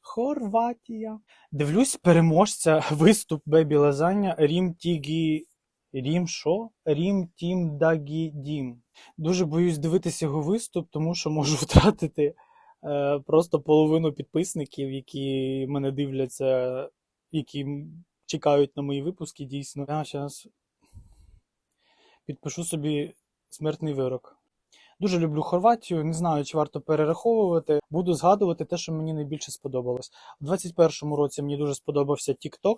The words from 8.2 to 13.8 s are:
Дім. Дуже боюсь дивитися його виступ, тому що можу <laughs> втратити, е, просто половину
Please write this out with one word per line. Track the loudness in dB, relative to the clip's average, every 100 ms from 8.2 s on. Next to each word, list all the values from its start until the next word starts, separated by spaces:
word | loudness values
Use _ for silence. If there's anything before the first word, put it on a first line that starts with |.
| -4
Дім. | -6 -6 -4 -6 -8 _ -20 -20 -6
Дуже | -2 0
боюсь | 0 2 2 0
дивитися | 0 0 0 -2
його | -2 -2
виступ, | 0 -2 -2 -8 -6
тому | -4 -2
що | -2 -2
можу | 0 0 0
<laughs> |
втратити, | 6 6 6 2 -4 0 -2 -2 _ _ _ _
е, | -6 -2 0 -2
просто | 2 2 4 -2
половину | 4 4